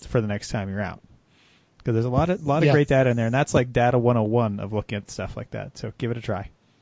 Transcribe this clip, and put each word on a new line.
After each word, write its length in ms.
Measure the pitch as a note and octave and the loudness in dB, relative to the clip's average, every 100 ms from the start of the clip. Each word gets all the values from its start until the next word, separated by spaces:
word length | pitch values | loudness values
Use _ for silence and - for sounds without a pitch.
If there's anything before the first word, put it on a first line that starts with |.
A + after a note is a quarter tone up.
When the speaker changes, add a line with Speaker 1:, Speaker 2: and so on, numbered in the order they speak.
Speaker 1:
for 200 | - B2 | -4 -2
the 60 | G#2+ | 0
next 220 | G2+ - | -4 -4
time 200 | A2+ G2 | -6 -4
you're 120 | G2 | -4
out. 200 | F#2 - - _ _ _ _ _ _ _ | -6 -8 -18 _ _ _ _ _ _ _
'Cause 100 | B2+ A2+ | -2 0
there's 100 | B2 | 0
a 40 | |
lot 200 | B2+ E3 | 0 0
of, 160 | F3+ D3 | 0 0
lot 140 | D3 | 2
of 60 | D3 | 4
Speaker 2:
Yeah. 80 | |
Speaker 1:
great 140 | D3 D3 | 4 4
data 200 | C3+ B2+ | 4 4
in 80 | A#2 | 2
there, 80 | A2+ | 0
and 80 | |
that's, 220 | C3 D3 D3 | 0 2 0
like, 180 | B2 | 2
data 240 | A#2+ A#2+ B2 | 2 4 4
one 180 | A#2 A#2+ | 4 2
oh 40 | |
one 360 | G#2+ A#2+ A2+ G2+ | 2 2 0 -2
of 120 | G2+ | -4
looking 260 | G#2+ - G#2 | -4 -4 -6
at 120 | - | -8
stuff 260 | - F#2+ - | -10 -8 -10
like 140 | - | -10
that. 280 | G#2+ G2 - | -10 -12 -12
So 140 | A2+ - | -12 -6
give 140 | A#2 | -6
it 60 | A#2 | -4
a 40 | |
try. 300 | A2+ F#2+ - - _ _ | -4 -6 -6 -16 _ _